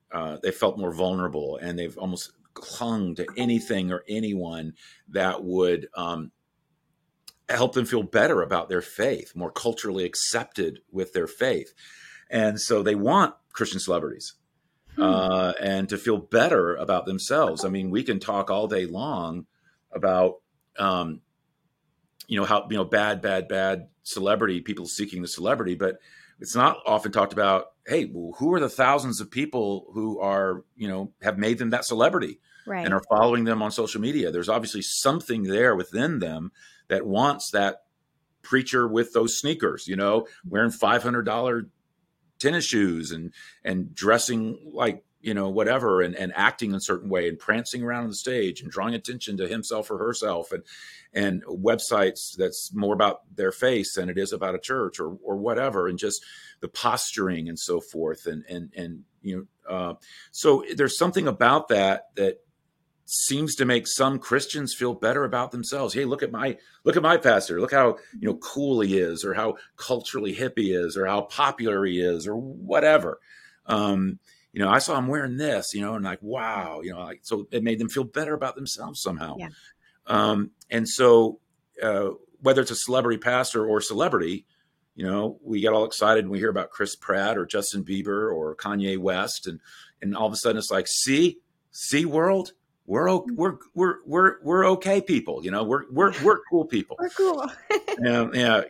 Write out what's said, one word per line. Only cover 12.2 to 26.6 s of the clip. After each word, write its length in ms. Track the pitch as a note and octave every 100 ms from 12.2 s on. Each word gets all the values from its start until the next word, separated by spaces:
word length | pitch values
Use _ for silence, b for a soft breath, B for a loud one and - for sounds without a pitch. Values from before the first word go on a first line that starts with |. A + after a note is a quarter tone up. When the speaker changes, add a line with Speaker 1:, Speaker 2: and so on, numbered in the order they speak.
| B
Speaker 1:
And 300 | A#2 G#2+ G#2+
so 220 | - A2
they 140 | G2+ G#2
want 400 | G#2+ F#3+ E3+ - _
Christian 300 | - A2 F#2
celebrities, 540 | - E2+ D2+ - - - _ _ _ _ _ -
Speaker 2:
Hmm. 60 |
Speaker 1:
uh, 520 | F#2+ F#2+ F#2 F#2 F2+ E2+
and 300 | G2+ G2 F#2+
to 80 | G2+
feel 200 | A#2 G#2
better 580 | - A2+ D#3+ B2+ F2 E2
about 300 | E2 F#2 F2+
themselves. 600 | F#2+ - D3 B2 D#2+ F#2+
I 40 |
mean, 220 | F#2+ F#2+
we 120 | G#2
can 160 | C3 G2
talk 300 | - G2+ F#2+
all 180 | G2 G#2+
day 180 | G2+ F2+
long 600 | F#2 C#3+ G#2+ E2 F2 - _ _ _ _
about, 440 | F#2+ F#2+ F#2 F2+ - _ _ _ -
um, 420 | G2 F2+ E2 D#2 _ _ _ _ _ _ _ _ _ - -
you 120 | G2+
know, 60 | G2
how, 200 | G#2 -
you 80 | G#2
know, 80 | F2
bad, 360 | G#2+ G#2+ G2
bad, 280 | G2+ F#2+ F2+
bad 400 | F#2+ F#2+ F#2+ - _
celebrity, 580 | - G#2 G2 G#2 G#2+ F2+
people 240 | G#2+ F2+ E2+
seeking 360 | - G#2 F2+
the 60 | F2
celebrity, 480 | - F#2+ A#2 F2+ E2+
but 240 | G2 - b b b b
it's 160 | G2+
not 220 | A#2